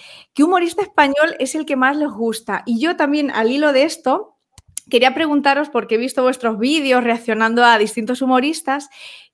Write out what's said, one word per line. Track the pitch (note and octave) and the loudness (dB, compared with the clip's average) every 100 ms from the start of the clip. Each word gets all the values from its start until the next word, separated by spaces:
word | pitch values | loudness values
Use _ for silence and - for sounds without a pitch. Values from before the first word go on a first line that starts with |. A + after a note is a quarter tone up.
| - - - | -20 -20 -12
"¿qué | - | 0
humorista | D4+ F4+ E4+ E4+ | 2 2 0 -2
español | F#4+ - C#4+ C#4+ D#4+ - | -4 2 2 2 0 -2
es | C4 | -4
el | D#4 D4+ | -4 -4
que | C4+ | 0
más | C4 C#4+ | 0 0
les | D4 | -4
gusta?". | G#3 A3+ A3 - G3 - | -4 -4 -4 -6 -8 -4
Y | A3+ | -2
yo | D#4 F4 | -2 0
también, | D4 D4 C#4+ | 0 0 -2
al | G#3+ A3+ | 0 0
hilo | C4+ D4+ | 0 2
de | C4+ | 2
esto, | D#4+ - B3+ D4+ G#4+ _ _ _ _ - - | 2 0 -2 -2 -4 _ _ _ _ -18 0
quería | B3 B3+ | 4 4
preguntaros, | B3+ D#4+ D4 C#4+ C#4 D4 | 2 0 0 2 0 0
porque | A#3+ G3+ A3 | -4 -2 -2
he | |
visto | B3+ C4+ | -2 0
vuestros | B3+ C4 A#3 G#3+ | 0 0 -4 -2
vídeos | B3 D#4+ C4+ B3 | 0 0 2 2
reaccionando | A#3 A#3 A#3 A3 A3+ A#3 | 2 -2 -2 0 0 4
a | A#3+ A3+ | 4 4
distintos | A3 A3+ A3 B3 | 2 -2 -4 -2
humoristas, | C4 B3+ C#4 D#4+ - C#4 C#4+ - - - - | 0 2 0 -4 -4 -6 -8 -20 -20 -20 -20